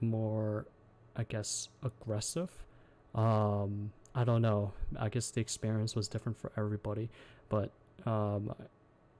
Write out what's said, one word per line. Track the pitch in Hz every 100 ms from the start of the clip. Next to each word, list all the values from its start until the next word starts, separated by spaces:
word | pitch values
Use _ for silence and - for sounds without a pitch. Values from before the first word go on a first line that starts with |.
more, | 117 110 110 110 107 107 - - - - - -
I |
guess, | 117 110 104 - - -
aggressive. | 127 - - 107 - 165 180 - - - - - - -
Um, | 110 107 107 104 101 101 104 - -
I | 127 120
don't | 117
know. | 113 104 101 - - -
I | 110
guess | 120 -
the | -
experience | 113 - 113 110 110 113
was | 104
different | 113 - 110
for | - -
everybody, | 107 104 - 104 117 - - - -
but, | 107 98 - - - -
um, | 110 104 104 104 - - _ _ _ _